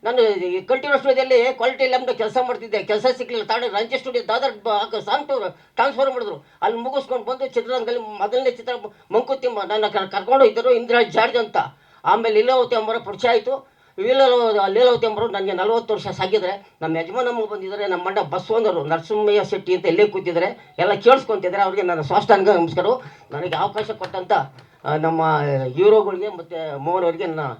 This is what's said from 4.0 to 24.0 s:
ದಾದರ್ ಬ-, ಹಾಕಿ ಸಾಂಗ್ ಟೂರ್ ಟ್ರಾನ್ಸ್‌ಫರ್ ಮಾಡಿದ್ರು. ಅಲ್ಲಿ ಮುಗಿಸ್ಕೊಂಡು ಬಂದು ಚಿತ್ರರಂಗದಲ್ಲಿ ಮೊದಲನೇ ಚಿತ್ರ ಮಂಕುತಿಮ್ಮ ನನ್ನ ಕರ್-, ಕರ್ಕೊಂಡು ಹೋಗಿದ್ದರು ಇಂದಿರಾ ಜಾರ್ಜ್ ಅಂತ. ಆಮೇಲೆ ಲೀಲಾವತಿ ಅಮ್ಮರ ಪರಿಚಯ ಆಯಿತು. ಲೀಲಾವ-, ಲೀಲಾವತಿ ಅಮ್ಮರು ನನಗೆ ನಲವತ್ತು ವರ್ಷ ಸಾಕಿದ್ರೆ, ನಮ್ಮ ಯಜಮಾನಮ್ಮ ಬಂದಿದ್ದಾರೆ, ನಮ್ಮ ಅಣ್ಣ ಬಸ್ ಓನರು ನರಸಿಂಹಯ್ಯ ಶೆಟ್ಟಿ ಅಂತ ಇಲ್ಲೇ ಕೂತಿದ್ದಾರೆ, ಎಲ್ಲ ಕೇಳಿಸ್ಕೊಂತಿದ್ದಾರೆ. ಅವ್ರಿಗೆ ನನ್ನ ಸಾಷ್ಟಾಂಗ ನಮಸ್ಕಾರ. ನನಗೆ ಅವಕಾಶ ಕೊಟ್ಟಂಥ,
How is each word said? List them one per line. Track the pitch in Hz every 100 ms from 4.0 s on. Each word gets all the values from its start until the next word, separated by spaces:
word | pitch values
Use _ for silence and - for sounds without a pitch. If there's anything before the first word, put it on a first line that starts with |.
| 262 240 214
ದಾದರ್ | 226 269 214
ಬ-, | 233
ಹಾಕಿ | 208 214 220
ಸಾಂಗ್ | 202 254 294
ಟೂರ್ | 277 190 - _
ಟ್ರಾನ್ಸ್‌ಫರ್ | - 247 233 269
ಮಾಡಿದ್ರು. | 254 214 147 _ _
ಅಲ್ಲಿ | 196 233
ಮುಗಿಸ್ಕೊಂಡು | 247 277 269 254
ಬಂದು | 214 254 269
ಚಿತ್ರರಂಗದಲ್ಲಿ | 247 220 254 226 240
ಮೊದಲನೇ | 220 208 208 247 262
ಚಿತ್ರ | 240 226 247 214 - _
ಮಂಕುತಿಮ್ಮ | 214 240 269 254 220 185
ನನ್ನ | 214 208
ಕರ್-, | 208 190
ಕರ್ಕೊಂಡು | 196 190 262
ಹೋಗಿದ್ದರು | 247 220 240
ಇಂದಿರಾ | 240 233 240
ಜಾರ್ಜ್ | 226 214 233 240
ಅಂತ. | 220 180 135 - _ _
ಆಮೇಲೆ | 156 208 226 214
ಲೀಲಾವತಿ | 240 254 240 233
ಅಮ್ಮರ | 220 226
ಪರಿಚಯ | - 202 240
ಆಯಿತು. | 233 233 269 - _ _ -
ಲೀಲಾವ-, | 208 262 262 247 226 208 196
ಲೀಲಾವತಿ | 202 247 240 226
ಅಮ್ಮರು | 214 226
ನನಗೆ | 196 196
ನಲವತ್ತು | 185 196 233 233
ವರ್ಷ | 208 196
ಸಾಕಿದ್ರೆ, | 180 185 208 180 202 - _
ನಮ್ಮ | 160 160
ಯಜಮಾನಮ್ಮ | 165 220 247 240
ಬಂದಿದ್ದಾರೆ, | 214 208 190 202 202
ನಮ್ಮ | 175 180
ಅಣ್ಣ | 202
ಬಸ್ | 165 185 185
ಓನರು | 226 214 175
ನರಸಿಂಹಯ್ಯ | 147 165 160 214 208 208
ಶೆಟ್ಟಿ | 190 196 -
ಅಂತ | 180 180
ಇಲ್ಲೇ | 170 208
ಕೂತಿದ್ದಾರೆ, | 196 165 170 185 233 - -
ಎಲ್ಲ | 185
ಕೇಳಿಸ್ಕೊಂತಿದ್ದಾರೆ. | 202 226 269 262 208 180 196
ಅವ್ರಿಗೆ | 196 190
ನನ್ನ | 180 170
ಸಾಷ್ಟಾಂಗ | 151 185 208 202 196
ನಮಸ್ಕಾರ. | 185 170 156 180 247 - - -
ನನಗೆ | 143 175 151
ಅವಕಾಶ | 196 214 214
ಕೊಟ್ಟಂಥ, | 214